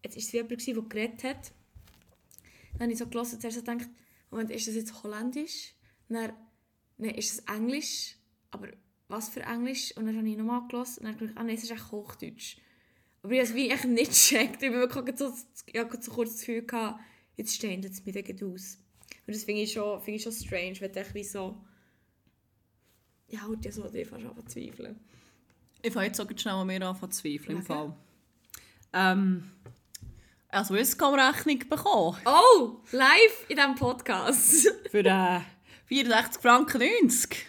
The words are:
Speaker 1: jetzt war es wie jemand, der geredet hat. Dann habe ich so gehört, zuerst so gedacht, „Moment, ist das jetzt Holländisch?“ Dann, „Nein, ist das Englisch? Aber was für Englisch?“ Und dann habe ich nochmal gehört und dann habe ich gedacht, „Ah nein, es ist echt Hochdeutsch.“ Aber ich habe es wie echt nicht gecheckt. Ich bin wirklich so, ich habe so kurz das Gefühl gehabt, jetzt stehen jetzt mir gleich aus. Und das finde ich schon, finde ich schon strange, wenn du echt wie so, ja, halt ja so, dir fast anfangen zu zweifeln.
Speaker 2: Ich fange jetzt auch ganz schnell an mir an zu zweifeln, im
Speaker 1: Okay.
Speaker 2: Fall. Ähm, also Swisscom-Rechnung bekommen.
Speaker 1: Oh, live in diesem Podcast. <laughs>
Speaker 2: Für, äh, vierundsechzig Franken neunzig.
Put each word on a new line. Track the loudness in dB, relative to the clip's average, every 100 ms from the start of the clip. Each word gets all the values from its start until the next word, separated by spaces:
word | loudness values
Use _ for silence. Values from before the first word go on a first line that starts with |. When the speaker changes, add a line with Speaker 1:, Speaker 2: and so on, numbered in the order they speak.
Speaker 1:
jetzt | -16 -12
war |
es | -6
wie | -6
jemand, | -6 -8 -6
der | -8
geredet | -8 -6 -6 -6
hat. | -10 -10 -14 _ _ -20 -20 _ _ _ _ -20 _ _ -14
Dann | -6
habe | -4
ich | -4
so | -6
gehört, | -6 -8
zuerst | -8 -10 -10
so |
gedacht, | -8 -8 -10 -18 _ _ _
„Moment, | -8 -8
ist | -6 -6
das | -6
jetzt | -8 -12
Holländisch?“ | -12 -8 -8 -8 -10 -12 -16 _ _ _ _
Dann, | -8 -8 -12 -20 _ _ _ _ _
„Nein, | -8 -6
ist | -6 -8
das | -10 -6
Englisch? | -4 -4 -6 -8 -10 -14 _ _ _
Aber | -18 -18 -20 _ _ _
was | -10 -8
für | -10
Englisch?“ | -8 -6 -4 -4 -8 -6
Und | -6
dann | -2
habe | -4
ich | -2
nochmal | -2 -4 -4
gehört | -8 -8 -10
und |
dann | -12
habe | -10 -10
ich |
gedacht, | -8
„Ah |
nein, | -6 -6
es |
ist | -8
echt | -12 -12
Hochdeutsch.“ | -12 -12 -14 -16 -14 -18 -18 _ _ _ _ _ _
Aber | -2
ich | 0
habe | 0
es | 0
wie | -2
echt | -2 0
nicht | 2 4
gecheckt. | 4 4 4 0 -2
Ich | -2
bin |
wirklich | 0 0 -2 -8 -6
so, | -8 -8 -18 -20 -10
ich | -6
habe | -6 -8
so | -8
kurz | -4 -4
das | -4
Gefühl | -8 -8 -6
gehabt, | -6 -6 -8 -18 _ _ -12
jetzt | -8 -6
stehen | -6 -6
jetzt | -8 -12 -10
mir |
gleich | -10 -10 -10
aus. | -10 -10 -16 -20 _ _ _ -20 -12
Und | -10
das |
finde | -6 -4
ich | -4
schon, | -4 -4 -6
finde | -8 -8
ich |
schon | -8
strange, | -10 -8 -6 -6 -8
wenn | -10
du | -10
echt | -10
wie | -12
so, | -10 -8 -10 -12 -20 _ _ _ _ _ _ _ _ _ _ _ _ _ _ _ _
ja, | -16
halt | -10 -8 -8
ja |
so, | -10 -10
dir | -10 -10
fast | -12 -16
anfangen | -16 -16
zu | -14
zweifeln. | -14 -14 -16 -16 _ -20 _ _ _ _ _ _
Speaker 2:
Ich | -6
fange | -2 -4
jetzt | -4
auch | -8
ganz | -6
schnell | -4 -2
an | -2
mir | -2 -4
an | -6
zu | -8
zweifeln, | -8 -6 -8 -6 -8
im |
Speaker 1:
Okay. | -6
Speaker 2:
Fall. | -6 -6 -12 _ _ _ _ _ -20 -20 _ _
Ähm, | 0 2 4 2 0 -4 -20 -20 -20 _ -18 -18 -20 -20 _ _
also | -2 0 0
Swisscom-Rechnung | 0 2 2 6 4 4 0 0 -2
bekommen. | -2 2 4 2 2 6
Speaker 1:
Oh, | 10 12 12 8 -2 -4
live | 4 8 10 8 6 -4
in | 2
diesem | 2 4
Podcast. | -2 -2 -2 -2 2 4 6 8 6 4
<laughs> | -2
Speaker 2:
Für, | 4 6
äh, | 6 4 2 -4 -16 _ -20 _
vierundsechzig | 0 4 4 2 2
Franken | 6 8 6 2
neunzig. | 4 6 6 4 0 -4